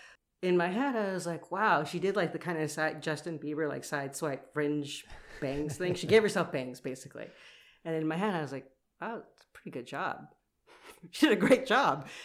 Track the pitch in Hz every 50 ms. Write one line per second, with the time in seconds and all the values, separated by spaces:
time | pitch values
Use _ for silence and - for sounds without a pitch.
0 | - - - _ _ _ _ _ 185 180 180 175 170 180 185 233 277 285 247 220
1 | 208 196 190 180 151 170 165 156 - - 180 196 220 214 175 147 156 151 - 170
2 | 175 196 190 208 175 160 - 160 - - 170 156 156 147 - 170 156 156 156 151
3 | - 165 151 143 - 175 160 143 - 147 151 151 160 147 139 - - - 151 143
4 | 139 135 135 - 160 147 135 131 - - - 151 147 147 147 147 143 143 - -
5 | - - - - - - - - 147 131 139 147 151 151 147 - 180 180 180 -
6 | - 151 208 220 214 202 - 190 160 - - 139 127 127 127 - - 139 131 -
7 | - 139 - 110 110 - - - - - - - - - _ _ - 165 160 160
8 | 156 156 160 175 208 220 185 165 151 127 139 135 - - _ _ _ _ _ _
9 | 170 214 233 190 - - _ _ _ _ - - - 170 135 135 - - - 147
10 | 190 151 - - 143 - _ _ _ _ _ _ _ - - - - - - -
11 | - - - - 311 302 214 180 - 269 269 240 262 - 214 262 277 165 139 151
12 | - - - -